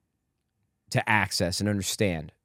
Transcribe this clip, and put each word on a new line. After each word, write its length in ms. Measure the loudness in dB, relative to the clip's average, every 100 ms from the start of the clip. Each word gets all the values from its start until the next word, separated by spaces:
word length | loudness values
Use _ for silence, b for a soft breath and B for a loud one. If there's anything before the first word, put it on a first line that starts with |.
| _ _ _ _ _ _ _ _ _
to 160 | -2 2
access 500 | 2 2 0 -2 0
and 80 | -2
understand. 600 | -2 -4 0 0 0 -6 -16